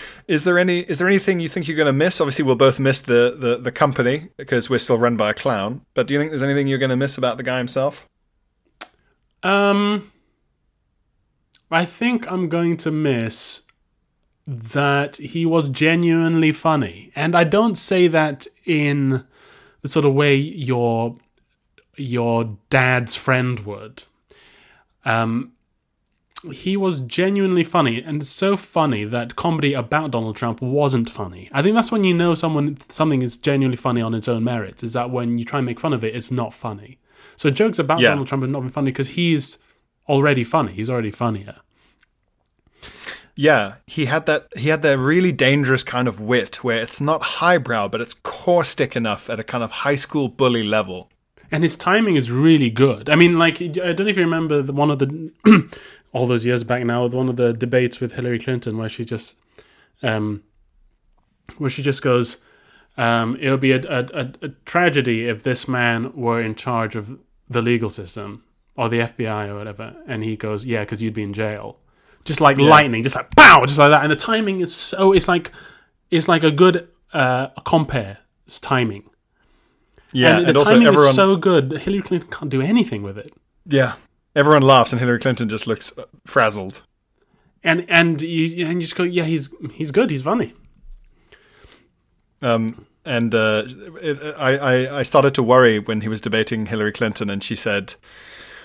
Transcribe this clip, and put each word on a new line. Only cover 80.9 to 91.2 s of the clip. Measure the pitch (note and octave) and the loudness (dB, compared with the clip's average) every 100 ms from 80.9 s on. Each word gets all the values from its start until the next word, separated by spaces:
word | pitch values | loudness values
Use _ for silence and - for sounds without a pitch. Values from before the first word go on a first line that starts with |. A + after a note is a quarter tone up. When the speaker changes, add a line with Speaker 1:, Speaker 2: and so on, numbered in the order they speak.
| F#3+ C#3+ | 8 6
Speaker 2:
is | C3+ | 6
so | G3 G3 | 4 4
good | F#3+ E3+ C3+ | 4 2 2
that | D3 | -2
Hillary | - G3+ | -4 -4
Clinton | - F3+ - | -2 -4 -4
can't | - D3+ | -12 -6
do | C3 | -2
anything | C#3+ A#3 G#3+ G#2+ | 2 2 0 -4
with | G2+ G2 | -8 -12
it. | G2+ _ _ _ - | -16 _ _ _ -2
Speaker 1:
Yeah. | C#3 B2 - _ _ _ D3+ | 0 0 -2 _ _ _ 2
Everyone | C#3+ D3+ | 6 6
laughs | C3+ C3 A#2 | 8 6 6
and | A#2+ | 0
Hillary | B2 A#2+ | 0 0
Clinton | C3 A#2+ A2+ | 0 -2 -4
just | G#2+ - | -4 -4
looks, | G#2+ - - | -6 -6 -16
uh, | - _ | -20 _
frazzled. | - C#3 A2 G#2 F#2+ - _ _ _ _ _ _ _ _ | -4 2 2 0 -10 -14 _ _ _ _ _ _ _ _
Speaker 2:
And, | E3 E3 F3 | -2 -2 2
and | E3+ E3+ D#3 | 2 2 0
you, | D#3+ E3 E3 E3+ D#3+ | -4 -2 -2 -2 -4
and | F3 | -4
you | D#3+ | -4
just | - | -4
go, | |
"Yeah, | F3+ F3 | -2 -2
he's, | D#3+ D#3+ C#3 - D#3 | -2 -2 -4 -14 -16
he's | - D3+ | -10 -4
good, | C#3+ B3+ | 0 0
he's | C#3+ | 0
funny." | C3+ A3+ F3+ - - _ - - _ _ | -2 -2 -4 -8 -20 _ -20 -20 _ _